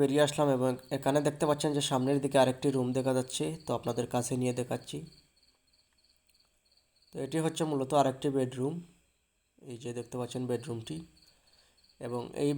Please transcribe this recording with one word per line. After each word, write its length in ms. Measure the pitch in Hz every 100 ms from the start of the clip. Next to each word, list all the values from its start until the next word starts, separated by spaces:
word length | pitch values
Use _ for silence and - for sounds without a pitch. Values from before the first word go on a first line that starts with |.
বেরিয়ে 220 | 139 143 147
আসলাম 220 | 151 147 131
এবং 140 | 131 127 - 139
এখানে 220 | 139 147 147
দেখতে 180 | 147 156
পাচ্ছেন 220 | 147 156 147
যে 60 | 143
সামনের 280 | 135 127 143
দিকে 120 | 135 135
আরেকটি 260 | 127 127 143
রুম 180 | 135 123 127
দেখা 160 | 131 127
যাচ্ছে, 260 | 127 - 156 160
তো 60 | - 120
আপনাদের 280 | - 120 123
কাছে 180 | 123 120 127
নিয়ে 140 | 127 123
দেখাচ্ছি। 380 | 123 127 - 147 165 - _ _ _ _ _ _ _ _ _ _ _ _ _ _ _ _ _ _ _
তো 60 | -
এটি 140 | 135 160
হচ্ছে 180 | 160 156 160
মূলত 200 | 143 131 147
আরেকটি 260 | 135 131 147 135
বেডরুম, 380 | 127 127 135 170 170 _ _ _ _ _ _ _ 139
এই 60 | 120
যে 80 | 123 120
দেখতে 180 | 117 131
পাচ্ছেন 220 | 120 127 127
বেডরুমটি 460 | 120 120 117 113 156 165 _ _ _ _ _ _ _ _ _
এবং 220 | 123 123 120 -
এই 80 | 143